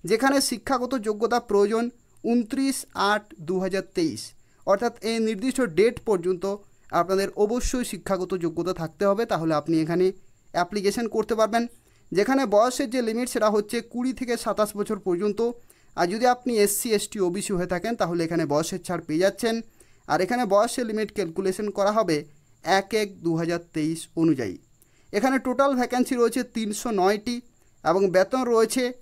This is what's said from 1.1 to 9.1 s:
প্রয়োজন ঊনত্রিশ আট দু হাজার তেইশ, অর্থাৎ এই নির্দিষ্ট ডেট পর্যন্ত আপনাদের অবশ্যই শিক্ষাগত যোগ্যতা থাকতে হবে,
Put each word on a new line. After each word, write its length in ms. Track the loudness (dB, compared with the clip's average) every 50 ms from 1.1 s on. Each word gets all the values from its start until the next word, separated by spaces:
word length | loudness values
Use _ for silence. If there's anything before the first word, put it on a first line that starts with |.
| -2 -2 0 0 0 0 0 2
প্রয়োজন 340 | 4 4 4 4 2 0 -2 -4 -6 _ _ _ _ -8 -2
ঊনত্রিশ 540 | 0 2 2 0 0 -2 -2 -2 -2 -2 -4 -8 _ _ 0 2 2
আট 140 | 2 0 -2 _ -20 -14 -6
দু 80 | -4 -2 -2
হাজার 240 | -2 -2 -2 -4 -6 -4 _
তেইশ, 280 | -2 -2 -2 -2 -6 -12 -16 -20 -20 _ _ _ _ 0
অর্থাৎ 260 | 0 0 2 2 -4 -4 -4 -6 -4
এই 80 | -2 0
নির্দিষ্ট 400 | 0 -2 -2 -2 -4 -2 0 0 -2 0 4
ডেট 180 | 4 4 4 2 0 -2
পর্যন্ত 380 | 0 0 0 0 -2 -2 -2 -4 -6 -6 -8 -10 _ _ _ _ -2
আপনাদের 380 | 0 0 0 2 0 0 0 -2 0 0 0
অবশ্যই 420 | 2 2 -2 -2 -2 -2 -2 -4
শিক্ষাগত 460 | -4 -8 -10 -4 -4 -2 -2 -2 -4 -4 -2 -2
যোগ্যতা 300 | -4 -4 -2 -4 -4 -4 -4
থাকতে 220 | -6 -10 -4 0 0
হবে, 180 | 2